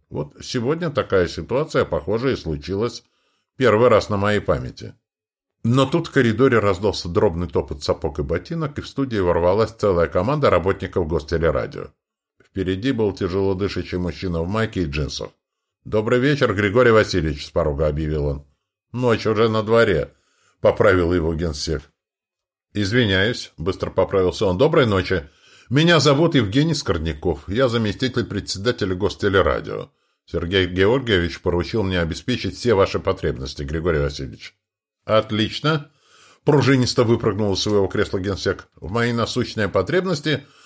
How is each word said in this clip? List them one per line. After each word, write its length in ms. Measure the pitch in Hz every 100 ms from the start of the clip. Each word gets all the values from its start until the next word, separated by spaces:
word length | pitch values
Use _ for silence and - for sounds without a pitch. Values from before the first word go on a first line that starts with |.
| _
Вот 260 | - 143 -
сегодня 480 | - 127 117 165 170
такая 380 | 147 95 98 85
ситуация, 560 | - 78 120 151 135
похоже, 480 | - 82 95 110 131
и 40 | 107
случилась 680 | 80 73 85 98 120 - _ _ _ _ _ -
первый 320 | 127 107 123
раз 200 | 107 -
на 80 | 101
моей 240 | 101 104
памяти». 540 | - 71 64 - 107 - _ _ _ _ _ _
Но 220 | 113 131
тут 220 | 135 165 165
в 40 |
коридоре 480 | 139 120 110 131 117
раздался 500 | 101 90 104 - 92
дробный 380 | 92 101 85 87
топот 360 | 92 - 71
сапог 360 | - 90 78 76
и 40 |
ботинок, 560 | 71 82 - 165 151 147
и 40 |
в 60 | -
студию 380 | - 135 110 87
ворвалась 460 | 85 85 104 110
целая 360 | - 104 87 82
команда 400 | 92 104 151 123
работников 580 | 90 90 95 95 101 80
Гостелерадио. 800 | 80 73 82 80 67 57 - 50 _ _ _ _ _
Впереди 500 | _ 98 90 95 127
был 200 | 117 107
тяжело 420 | 90 95 95 98
дышащий 440 | 95 98 - 87 90
мужчина 440 | 90 - 95 85
в 60 | 85
майке 340 | 107 113 101
и 40 | 80
джинсах. 440 | 71 71 - 52 _ _ _ _ _
«Добрый 340 | - 107 110 123
вечер, 360 | 135 143 -
Григорий 380 | 98 104 110 123
Васильевич», — 540 | 110 101 95 78 71 -
с 20 |
порога 380 | 90 76 71 78
объявил 380 | 76 78 76 71
он. 200 | 71 - _ _ _ _
«Ночь 340 | 120 127 107 110
уже 220 | 104 113
на 140 | 110
дворе», — 520 | 104 117 120 80 - _ _ _ _ _
поправил 520 | 107 - 107 92 85
его 220 | 90 80
генсек. 480 | 78 85 71 - 73 - _ _ _ _ _ _ _ _
«Извиняюсь», — 800 | 104 98 123 110 95 104 - - -
быстро 320 | 87 92 82
поправился 560 | - 90 98 92 - 101
он. 100 | 90
«Доброй 300 | 151 160 120
ночи. 420 | 98 85 90 71 _ _ _ -
Меня 320 | 127 170 175
зовут 340 | 147 139 170
Евгений 400 | 147 98 123 160
Скорняков. 720 | 147 - 82 82 76 92 76 -
Я 200 | 107 135
заместитель 560 | 117 107 98 127 127
председателя 680 | 92 101 - 95 110 120 98
Гостелерадио. 960 | 90 98 - 104 95 78 58 53 50 50 _ _ _
Сергей 420 | _ 85 85 95 87
Георгиевич 760 | 90 98 131 123 95 85 -
поручил 420 | 95 85 85 113
мне 180 | 95 92
обеспечить 560 | 82 85 - 123 98 -
все 180 | 120
ваши 240 | 98 95 95
потребности, 640 | 90 95 82 62 67 -
Григорий 380 | 69 80 85 78
Васильевич». 540 | 71 73 - 110 - _ _ _ _ _
«Отлично», — 880 | - 107 107 107 110 - 147 156 147 _ _ _ _ _
пружинисто 600 | - 147 120 135 120 -
выпрыгнул 500 | 113 120 113 98 104
из 60 | 95
своего 280 | 104 104 95
кресла 320 | 104 98 104
генсек. 480 | 98 95 98 87 - _
«В 140 | -
мои 220 | 113 120
насущные 560 | 117 110 123 120 110 101
потребности 800 | 98 92 180 190 165 151 139 - _